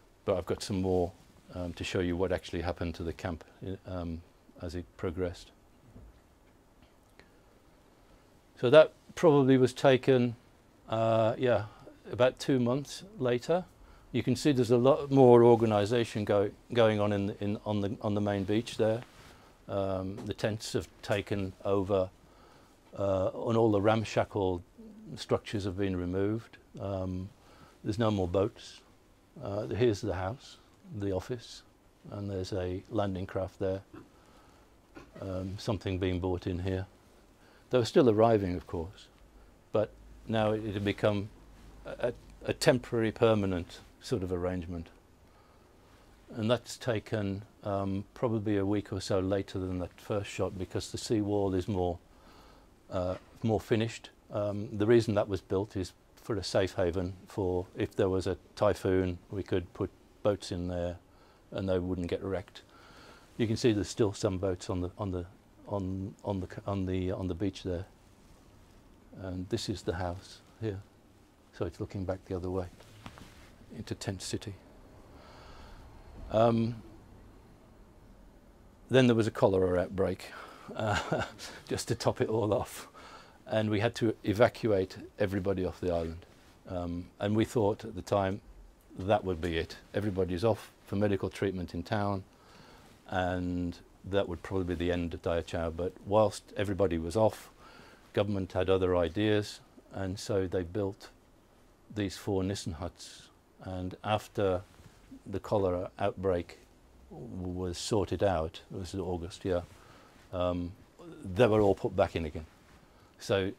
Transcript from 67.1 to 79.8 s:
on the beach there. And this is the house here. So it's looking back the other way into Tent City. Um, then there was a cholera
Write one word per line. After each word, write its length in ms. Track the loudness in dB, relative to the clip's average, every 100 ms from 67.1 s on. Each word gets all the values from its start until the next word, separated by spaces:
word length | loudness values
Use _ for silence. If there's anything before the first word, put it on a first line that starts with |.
on 160 | -2 -4
the 80 | -2
beach 280 | -4 -4
there. 220 | -6 -6 -8 -16 -20 -20 -20 -20 -20 -20 -20 -20 -20 -20 -20 -12
And 260 | -8 -8 -4
this 180 | -4 -4
is 140 | -6
the 140 | -4 -2
house 440 | -4 -6 -12 -20 -20 -8
here. 180 | -6 -6 -10 -20 -20 -20 -20 _ -16 -6
So 80 | -6
it's 140 | -6
looking 260 | -8 -6 -6
back 140 | -6 -6
the 100 | -6
other 140 | -4
way 180 | -4 -6 -12 -20 -20 -20 -18 -20 -20 -20 -20 -18 -14
into 200 | -10 -8
Tent 260 | -6 -6
City. 320 | -6 -8 -8 -14 -18 -20 -20 -20 -20 -20 -20 -20 -20 -20 -20 -20 -20 -20 -20 -16 -2
Um, 500 | 4 4 4 0 -4 -14 -20 -20 -20 -20 -20 -20 -20 -20 -20 -20 -20 -20 -20 -20 -20 -20 -20 -20 -18 2
then 180 | 6 6
there 80 | 6
was 120 | 2
a 40 |
cholera 500 | 4 4 6 4 2